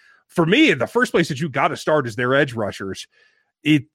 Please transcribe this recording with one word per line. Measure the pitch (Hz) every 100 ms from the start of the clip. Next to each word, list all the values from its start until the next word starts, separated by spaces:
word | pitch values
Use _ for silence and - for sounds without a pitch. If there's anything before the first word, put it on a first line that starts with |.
| _ _ _
For | - 160
me, | 233 311
the | 151 -
first | 233 247
place | 208 165
that | 131
you | 160
gotta | 131 165 127
start | - 156 123
is | 107
their | 123 139
edge | 147
rushers, | 113 101 - 98 92 - _ _ _ _ _ 143
it, | 151 -